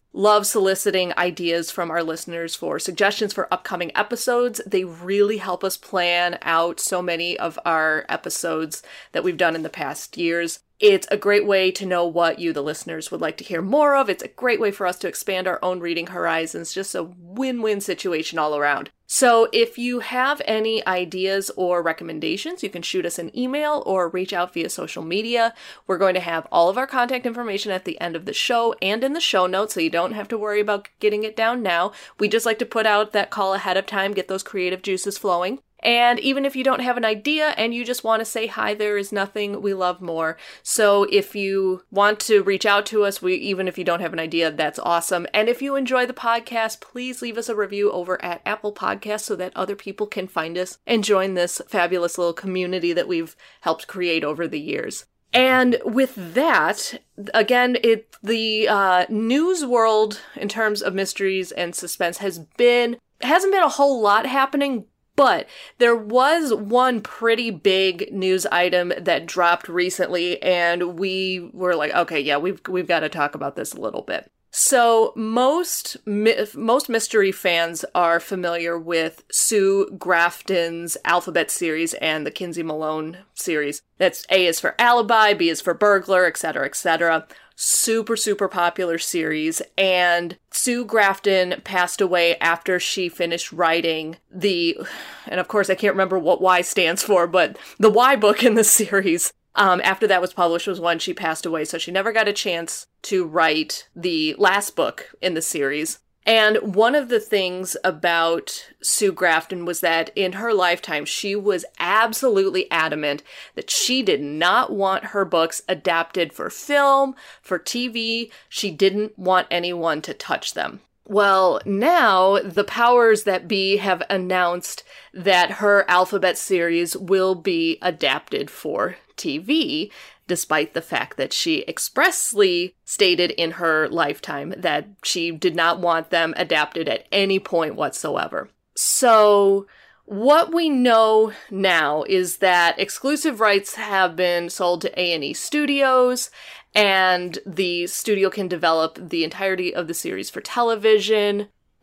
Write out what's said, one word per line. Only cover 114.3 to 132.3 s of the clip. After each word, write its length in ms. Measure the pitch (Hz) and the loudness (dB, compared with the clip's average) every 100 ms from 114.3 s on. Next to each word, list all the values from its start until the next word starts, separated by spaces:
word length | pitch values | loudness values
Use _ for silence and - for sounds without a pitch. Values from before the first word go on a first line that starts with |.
| 151 175 220 262 | 0 2 2 2
want 340 | 202 196 190 202 | 0 0 0 -2
her 200 | 202 185 | -2 0
books 380 | 165 165 - - | 2 0 -2 -6
adapted 640 | 180 185 165 165 185 165 | -4 0 0 -2 -2 -4
for 200 | - - | -4 -10
film, 640 | - - 285 285 269 277 262 - - | -10 -2 2 4 4 2 -2 -18 -20
for 160 | - 180 | -6 -6
T 300 | - 240 247 | -4 -6 -4
V. 440 | 226 226 226 226 - _ | -4 -4 -4 -6 -12 _
She 200 | - 202 | -8 -6
didn't 480 | 151 190 202 208 - | 0 2 2 -2 -4
want 300 | 185 185 - | 0 2 2
anyone 500 | 175 175 175 165 151 | -2 -2 -2 -2 -2
to 100 | - | -6
touch 400 | - - 147 - | -12 -6 -4 -4
them. 280 | - 73 - _ _ - | -6 -6 -8 _ _ -2
Well, 520 | 208 202 190 185 131 - | 2 4 6 4 2 -2
now 720 | 196 254 349 240 190 190 196 | 0 2 4 4 6 6 4
the 280 | 196 175 202 | 2 -2 -2
powers 580 | - 240 247 226 214 | 2 4 6 6 4
that 240 | 208 185 175 | 2 -2 -2
be 300 | 196 190 196 | -2 2 0
have 260 | 196 180 - | 0 -2 -2
announced 760 | 196 180 185 175 180 - - - - - 185 | -4 0 0 0 -2 -8 -14 -18 -20 -20 -4
that 380 | 180 185 180 | 2 4 4
her 360 | 196 208 202 - | 2 4 4 4
Alphabet 480 | 180 185 202 180 170 | 2 2 2 0 0
series 580 | - 185 170 165 170 - | 0 0 2 0 -2 -6
will 380 | 180 190 190 | 0 2 2
be 460 | 185 180 170 165 - | 0 -2 0 0 -2
adapted 680 | 180 156 143 143 - 139 147 | -4 -2 -2 -2 -4 -8 -8
for 460 | - 156 147 - 180 _ - | -10 -6 -2 -4 -6 _ -10
T 240 | 165 143 | -6 -6
V, 520 | 190 311 247 151 202 - - _ - | -2 -2 0 -4 -6 -12 -20 _ -6
despite 460 | 175 - 156 - | -6 0 -2 0
the 80 | - | -6
fact 360 | - 131 117 - | -6 -6 -6 -6
that 160 | 135 | -6
she 320 | - 170 156 - | -2 -2 -2 -4
expressly 1080 | - - - 349 339 - | -6 -4 0 2 0 -2